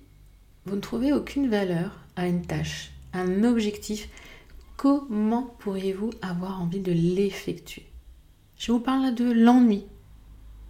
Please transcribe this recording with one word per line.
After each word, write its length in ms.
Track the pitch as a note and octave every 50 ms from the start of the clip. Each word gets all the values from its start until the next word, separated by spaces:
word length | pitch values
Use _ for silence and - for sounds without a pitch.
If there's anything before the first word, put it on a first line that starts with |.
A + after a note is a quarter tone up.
| - - - - - - - - - - - - -
vous 100 | F3+ G3+
ne 40 | G3+
trouvez 320 | G3 - - A#3 B3 C#4+ C#4+
aucune 360 | A#3 - - - C#4 C#4 B3+
valeur 500 | G#3+ G3+ G3 F3+ F3 E3 F3 G3+ - - - - -
à 100 | - F3+
une 180 | F3+ F3 F3 E3+
tâche, 480 | - D#3+ D#3 D#3 - - - - - - - - - -
à 80 | F3+
un 240 | F3+ F3+ F#3 G3 A3
objectif, 640 | A#3+ B3 A3+ G#3+ G#3 G#3 G#3 - - G#3+ G#3 - - - - - - - - - - - - - - -
comment 760 | - - C#4 C#4 C#4+ C#4 - G#3+ G#3 G#3+ G#3+ A#3 A#3 C4 - - -
pourriez-vous 520 | - G#3 F#3+ F#3+ F#3+ G3 F#3+ F#3+ G#3 A#3 - - -
avoir 380 | F#3 F3 F3 F3+ F#3+ F#3+ F#3
envie 200 | F3 E3+ F3 G3
de 120 | F#3+ F3+ F3
l'effectuer ? 920 | E3+ E3 F3 F3+ F#3+ G3+ G3 G3 - - F3+ F3 E3+ - - - - - - - - - - - - - - _ _ _ _ - -
Je 120 | - - A#3
vous 80 | A#3+
parle 220 | A#3 C4 C4 C4+ C4
là 80 | C4
de 220 | A#3+ A3+ A#3+ B3 A#3
l'ennui. 540 | A3+ A3+ A#3 B3 B3+ B3 A#3 G3+ G3+ - - - - - - - - - - - - - - - - - -